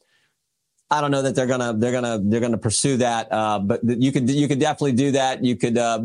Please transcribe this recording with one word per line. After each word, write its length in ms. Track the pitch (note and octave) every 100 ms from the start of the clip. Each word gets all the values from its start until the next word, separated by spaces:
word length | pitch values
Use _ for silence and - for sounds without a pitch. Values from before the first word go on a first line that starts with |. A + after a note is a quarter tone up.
| _ _ _ _ _ _ _ _ -
I 100 | D3+
don't 100 | C#3+
know 100 | C#3
that 140 | C3+ B2+
they're 100 | B2
gonna, 280 | B2+ A#2+
they're 180 | A2 A#2+
gonna, 280 | B2 A#2+ A2+
they're 200 | G2+ A2+
gonna 180 | A#2+ A2+
pursue 400 | A#2 - C#3 B2+
that. 340 | A#2+ A#2 A2+
Uh, 280 | G#2+ G#2+ G#2
but 260 | G2 A#2 A#2
th-, 140 | A#2+
you 120 | C3+
could, 160 | C#3+ B2
you 200 | C#3+ D3
could 120 | C#3
definitely 340 | D3+ D3 C#3+
do 180 | B2 C#3+
that. 320 | C3+ C3 C3
You 120 | B2 A#2+
could, 220 | A#2+ A2+
uh, 240 | A#2 A2+